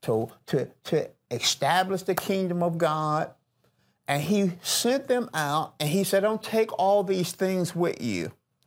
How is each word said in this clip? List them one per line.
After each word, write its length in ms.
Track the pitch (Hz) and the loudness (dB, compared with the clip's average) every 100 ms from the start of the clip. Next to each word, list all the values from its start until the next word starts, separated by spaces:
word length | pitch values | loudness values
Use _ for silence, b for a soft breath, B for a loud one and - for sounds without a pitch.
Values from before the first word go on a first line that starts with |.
to, 280 | - 110 113 - - | -2 0 -2 -8 -4
to, 220 | 143 - - | -2 -2 -10
to 260 | - 156 - - - | -4 -2 -2 -10 -10
establish 720 | - - - 143 180 190 190 | -4 -2 0 2 2 2 -2
the 120 | 185 | -2
kingdom 480 | 175 - 196 185 175 | -2 0 0 0 0
of 160 | 175 165 | 0 2
God. 520 | 165 156 156 151 - - _ _ _ _ _ _ - | 0 0 0 0 -2 -8 _ _ _ _ _ _ -4
And 140 | 143 | -2
he 300 | 147 202 196 175 | 0 2 2 -2
sent 460 | - - 233 277 269 | -4 0 0 0 0
them 200 | 247 233 | -2 -2
out, 400 | 156 147 151 147 - | -2 -2 -2 -2 -4
and 80 | 147 | 0
he 160 | 190 | 0
said, 160 | 190 196 | 2 2
"Don't 220 | 208 220 | 2 0
take 280 | - 220 220 - | 0 0 0 2
all 240 | 190 208 | 4 4
these 300 | 190 190 170 | 2 0 -2
things 420 | - 190 185 175 | -2 0 0 -2
with 260 | 170 170 - | 0 -2 -2
you." 300 | 117 92 80 - _ _ | -4 -2 -4 -8 _ _